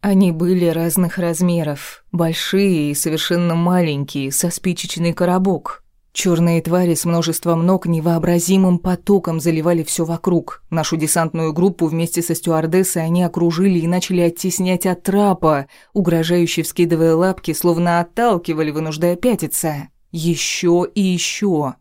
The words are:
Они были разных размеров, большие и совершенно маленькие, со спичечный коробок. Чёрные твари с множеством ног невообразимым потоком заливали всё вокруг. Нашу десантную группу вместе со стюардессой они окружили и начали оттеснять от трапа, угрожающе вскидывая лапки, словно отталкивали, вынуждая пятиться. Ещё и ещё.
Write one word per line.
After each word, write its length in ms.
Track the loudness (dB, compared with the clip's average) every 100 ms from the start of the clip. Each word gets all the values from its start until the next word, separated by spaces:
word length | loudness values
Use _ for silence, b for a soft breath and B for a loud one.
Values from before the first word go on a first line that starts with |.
Они 320 | 4 4 4
были 320 | 2 2 2
разных 540 | 2 0 -2 0 -2 -2
размеров, 840 | -2 0 0 0 -2 -6 -10 -18 _
большие 800 | -2 -2 -2 -2 0 2 2 0
и 40 |
совершенно 600 | -2 -2 -4 -2 0 0
маленькие, 760 | 0 2 2 2 -2 -4 -6 -4
со 160 | -2 -2
спичечный 640 | -2 -4 -4 -8 -2 -2
коробок. 720 | 0 0 2 2 -2 -4 -14 _ _ _
Чёрные 500 | -4 0 2 2 2
твари 320 | 0 0 2
с 100 | 0
множеством 640 | 0 0 0 -2 -2 0 2
ног 200 | 0 0
невообразимым 920 | -2 0 0 2 0 2 4 4 2
потоком 600 | 0 -4 2 2 2 -2
заливали 420 | 0 0 0 0
всё 240 | -2 -4 -2
вокруг. 560 | -2 0 0 -2 -16 -6
Нашу 260 | -4 -2 -2
десантную 560 | 0 0 0 -2 -2
группу 340 | 2 0 2 -2
вместе 360 | 0 -2 -2
со 120 | -2
стюардессой 720 | -4 0 0 2 2 0 -2
они 180 | 0 0
окружили 560 | 0 0 0 2 2 2
и 80 | 0
начали 360 | -2 0 0
оттеснять 640 | 0 0 -4 -2 0 0 -2
от 160 | -2
трапа, 640 | 0 2 2 2 2 0 -2 b b
угрожающе 680 | -2 0 2 2 2 2 -2
вскидывая 520 | -4 0 0 4 2
лапки, 380 | 4 2 -2 -6
словно 480 | -2 0 2 2 0
отталкивали, 680 | -2 0 0 0 -2 -2 -2
вынуждая 460 | -2 -6 -2 -2 0
пятиться. 720 | 0 0 -2 -4 -4 -6 -10 _ _
Ещё 720 | -4 -2 -2 -2 -2 2 2
и 160 | 2 0
ещё. 720 | 0 0 -4 -2 0 0 -2 -8